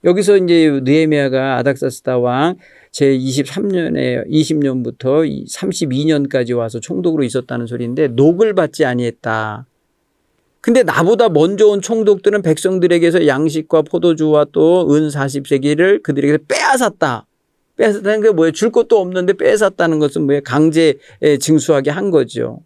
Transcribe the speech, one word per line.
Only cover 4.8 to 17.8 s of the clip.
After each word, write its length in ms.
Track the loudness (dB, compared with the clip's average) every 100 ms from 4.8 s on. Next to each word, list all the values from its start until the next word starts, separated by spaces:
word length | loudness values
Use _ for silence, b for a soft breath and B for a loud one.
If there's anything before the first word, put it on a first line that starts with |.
| -6 -6 -2 0
이 200 | 0 -4 -12
삼십이 600 | -8 -8 -4 -4 -2 0
년까지 460 | 0 0 -2 -2
와서 260 | -2 -4 -8
총독으로 420 | -8 -4 -2 -2
있었다는 420 | -2 -4 -6 -8 -8
소리인데 420 | -8 -6 -2 -2
녹을 460 | 2 2 4 0
받지 300 | 0 -2 -2
아니했다. 800 | -2 0 -4 -6 -6 -4 -4 -10 -16 _ _ _ _ _ _ _ _ _
근데 220 | 0 2
나보다 460 | 2 0 0 2 2
먼저 400 | 4 0 4 2
온 120 | 2
총독들은 640 | -2 -2 2 2 0 0
백성들에게서 840 | -2 -2 0 0 2 2 2 2 2
양식과 560 | 0 -2 -4 -2 0
포도주와 640 | 0 0 0 0 2 2 0
또 400 | 2 2 2 2
은 200 | 2 0
사십 360 | -4 -4 -6 -2
세겔을 560 | -2 0 0 2 0
그들에게서 360 | -2 -2 0 0 _
빼앗았다. 800 | -2 0 0 0 0 -4 -4 -10 _ _ _ _
빼앗았다는 460 | -2